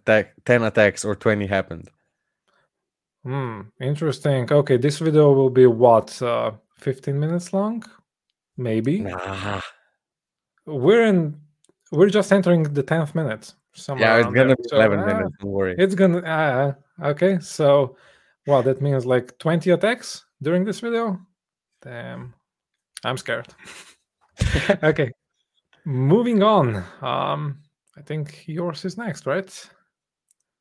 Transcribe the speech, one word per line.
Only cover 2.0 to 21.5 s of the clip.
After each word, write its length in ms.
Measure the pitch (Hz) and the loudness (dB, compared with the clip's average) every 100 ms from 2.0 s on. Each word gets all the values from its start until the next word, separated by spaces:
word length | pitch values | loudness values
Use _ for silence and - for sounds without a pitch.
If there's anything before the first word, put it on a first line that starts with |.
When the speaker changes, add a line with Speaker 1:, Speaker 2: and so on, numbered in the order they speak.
| _ _ _ _ _ _ _ _ _ _ _ _ | _ _ _ _ _ _ _ _ _ _ _ _
Speaker 2:
Hmm, 380 | 131 139 127 107 107 - | -10 -8 -8 -10 -16 -10
interesting. 720 | 131 147 160 - 151 135 117 | -6 -4 -4 -4 -2 -2 2
Okay, 240 | 147 143 123 | 0 2 2
this 220 | 143 147 | 0 -2
video 340 | 160 151 147 | 0 4 6
will 180 | 135 131 | 6 4
be 160 | 123 127 | 6 6
what, 540 | 113 123 113 - - | 8 6 6 2 -6
uh, 300 | 123 117 117 104 _ _ | -4 -2 -4 -8 _ _
fifteen 400 | 143 131 - 139 | -8 -8 -6 -4
minutes 320 | 151 175 175 | -4 -4 -4
long? 320 | 190 208 233 - _ _ _ _ _ _ - | -4 -4 -6 -12 _ _ _ _ _ _ -8
Maybe. 440 | 120 110 117 190 | -4 -2 -2 -2
Speaker 1:
Nah. 600 | 101 90 95 95 101 98 - - _ _ _ _ _ _ _ _ - | -4 -8 -10 -8 -6 -8 -10 -18 _ _ _ _ _ _ _ _ -10
Speaker 2:
We're 400 | 147 139 233 226 | -2 2 4 4
in, 340 | 185 156 - - _ _ _ - | 2 0 -6 -18 _ _ _ -4
we're 200 | 147 196 | 2 4
just 220 | 208 196 | 4 2
entering 300 | 196 175 170 151 | 2 4 2 2
the 80 | 143 | -2
tenth 320 | 135 160 147 | -2 -2 -2
minute, 380 | 165 143 110 - - _ | -4 -4 -6 -12 -20 _
somewhere 360 | - - 131 110 | -20 -10 0 4
Speaker 1:
Yeah, 80 | 113 | 4
it's 60 | 110 | 4
Speaker 2:
around 80 | |
Speaker 1:
gonna 120 | 123 131 | 4 4
Speaker 2:
there. 80 | 123 | 2
Speaker 1:
be 120 | - | 0
Speaker 2:
So, 80 | 110 | 2
Speaker 1:
eleven 240 | 110 101 | 2 2
Speaker 2:
uh, 60 | 101 | -2
Speaker 1:
minutes, 300 | 104 95 - | -2 -4 -8
don't 100 | 98 | -8
worry. 240 | 98 95 90 | -4 -4 0
Speaker 2:
it's 160 | 190 | 0
gonna, 240 | 180 190 175 | 2 2 0
uh, 540 | 165 156 151 127 139 139 _ - 147 | -2 -2 0 0 -2 -4 _ -8 -6
okay, 300 | 147 185 185 | 0 0 -2
so, 560 | - - 147 143 131 - _ _ _ _ - | -6 0 4 4 2 -6 _ _ _ _ 0
well, 160 | 143 | 2
that 180 | 135 131 | 2 0
means, 260 | 143 135 120 | -2 -2 0
like, 320 | 127 123 - | 0 -2 -6
twenty 320 | 160 165 185 | -2 -2 0
attacks 540 | 165 202 247 - - _ - | 0 0 -4 -8 -18 _ -10
during 220 | 139 180 | -4 -2
this 160 | 202 - | -2 -6
video? 380 | 233 226 233 185 - _ _ | -6 -4 -4 -8 -12 _ _